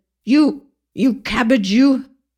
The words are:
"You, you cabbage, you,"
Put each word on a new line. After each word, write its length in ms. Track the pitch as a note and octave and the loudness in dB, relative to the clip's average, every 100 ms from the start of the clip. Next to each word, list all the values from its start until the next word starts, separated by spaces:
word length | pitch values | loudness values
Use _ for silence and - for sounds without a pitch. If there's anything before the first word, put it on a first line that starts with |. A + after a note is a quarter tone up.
| _ _ | _ _
"You, 420 | G#3 C#4+ C#4+ - - _ _ | -2 2 2 -2 -14 _ _
you 260 | - B3 G#3+ | -4 -2 -2
cabbage, 500 | - G#3+ A3+ C4 F#3+ | -6 -4 0 0 0
you," 360 | G#3+ C#4 C4 - _ _ | 2 2 0 -6 _ _